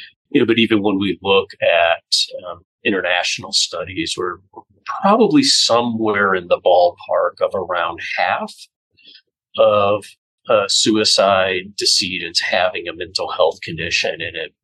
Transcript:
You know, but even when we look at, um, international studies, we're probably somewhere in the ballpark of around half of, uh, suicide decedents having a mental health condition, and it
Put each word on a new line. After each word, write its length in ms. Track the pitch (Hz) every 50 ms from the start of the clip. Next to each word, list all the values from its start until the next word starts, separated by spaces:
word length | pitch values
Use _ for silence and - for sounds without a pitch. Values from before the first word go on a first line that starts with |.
| - - _ _ _ _
You 120 | - 139
know, 60 | 117
but 120 | 107 113 117
even 240 | 113 104 113 104
when 160 | 98 107 98 98
we 200 | 101 95 85 -
look 260 | - 98 98 95 95 - - -
at, 420 | 110 92 85 82 85 82 82 - _ - - - - - - - 90
um, 140 | 87 85 80 _ _ _ _ -
international 680 | 113 101 92 87 87 90 87 85 - - - 90 -
studies, 640 | - - - - 92 85 92 95 92 82 82 80 - 87
we're 180 | 90 90 87 - _ _ - - _ _ _ _ - - - -
probably 420 | - 196 214 254 220 185 151 143 131
somewhere 920 | - - - - - 117 120 120 120 113 113 110 107 104 101 101 98 95
in 140 | 90 87 87
the 120 | 87 87
ballpark 800 | - 95 90 90 87 175 - - - - 87 90 90 87 - -
of 140 | 92 92 -
around 460 | 98 87 87 90 87 82 85 85 82 - - - -
half 340 | 90 92 113 165 214 214 - - - _ _ _ _ _ _ _ _ - - - _ _ _ _ _ _ -
of, 480 | - 113 107 104 104 101 101 107 104 - - - _ _ _ _ _ _ -
uh, 160 | 117 104 98 98
suicide 1040 | - - - 117 107 107 107 - - - 98 98 98 95 92 95 92 92 92 104 -
decedents 680 | - 120 - - - 104 87 92 87 85 85 85 -
having 460 | - - 110 92 90 92 90 87 85 85
a 60 | 82
mental 360 | 85 90 90 - - 87 -
health 300 | - - 82 - - -
condition, 580 | - - 85 82 82 85 - - - - 82 82
and 160 | 82 85 82
it 160 | 80 80 71 _ _